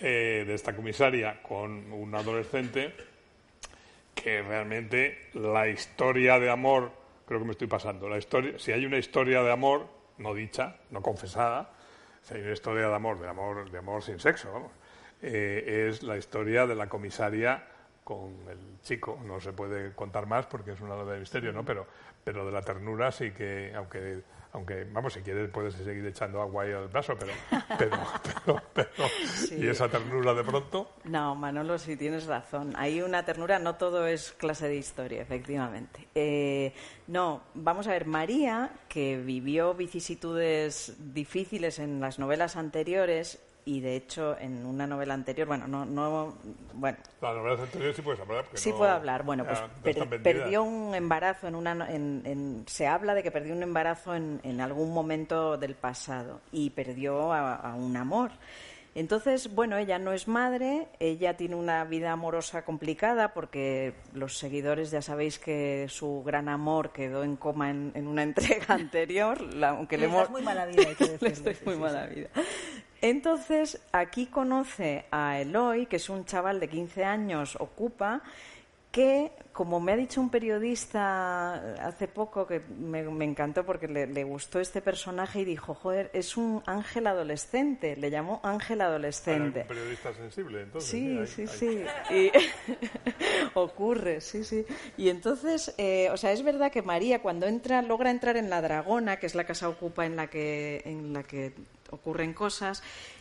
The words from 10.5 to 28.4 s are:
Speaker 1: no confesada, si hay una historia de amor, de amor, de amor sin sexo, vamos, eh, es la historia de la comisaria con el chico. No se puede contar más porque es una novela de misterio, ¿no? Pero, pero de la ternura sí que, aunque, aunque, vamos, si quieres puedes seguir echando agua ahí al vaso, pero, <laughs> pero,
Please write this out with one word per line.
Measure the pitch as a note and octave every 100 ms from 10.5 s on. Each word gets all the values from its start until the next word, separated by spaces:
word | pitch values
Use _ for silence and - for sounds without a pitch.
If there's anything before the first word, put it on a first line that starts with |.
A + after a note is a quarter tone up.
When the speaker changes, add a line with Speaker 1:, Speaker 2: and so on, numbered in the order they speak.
| - C3 - -
Speaker 1:
no | G2
confesada, | A#2 G2+ G2 - A#2+ A#2+ - - - - - -
si | - A#2+
hay |
una | G#2
historia | G#2 A#2 A2 G#2+
de | G#2
amor, | A2 F#2
de | F2
amor, | F2+ G2+ G2+ F#2+
de | F2+
amor | F#2+ G#2
sin | G#2+ F2
sexo, | D3+ E3+ G2+
vamos, | A2+ - - - - - -
eh, | C#3 A2 G2+ G2+ - A2 A2
es | A2
la | B2 G#2
historia | - A2 G#2+ A#2 B2
de | A2
la | G#2
comisaria | G#2 G2+ - G#2 G#2+ A#2+ C#3 - - - _
con | - G2+ F#2+ F#2 F#2
el | F2+ G2 F#2+
chico. | - A#2+ - C3 A2
No | F#2+
se | G2
puede | F#2+ G2+ G2+ G2
contar | - G2+ G#2+ G2+
más | A#2+ C3
porque | A#2 G2+
es | G2
una | G#2 G2+
novela | G2+
de | G2
misterio, | F#2+ B2+ A2+
¿no? | G#2 C3+
Pero, | G#2 F#2 - - -
pero | - G2+ G2
de |
la | G2+
ternura | F#2+ F#2+ G#2+ A2 B2+
sí | - A2+
que, | G2 G2+ G2 G2
aunque, | G#2+ F#2+ F#2+ F#2+ F#2+ - - -
aunque, | - F#2 F#2+ G2+
vamos, | G#2+ B2+
si | F#2+
quieres | F#2+ G2+ G#2
puedes | G#2+ G#2 F#2
seguir | G2 G2+ G2+
echando | F#2+ G2+ G2+
agua | G2+ G2+ G2+
ahí |
al | G2+ F#2+
vaso, | C3+ C#3+ A#2
pero, | G2 G#2 -
<laughs> | B3 - G#3+
pero, | D#3+ A3 - A3 D3+ -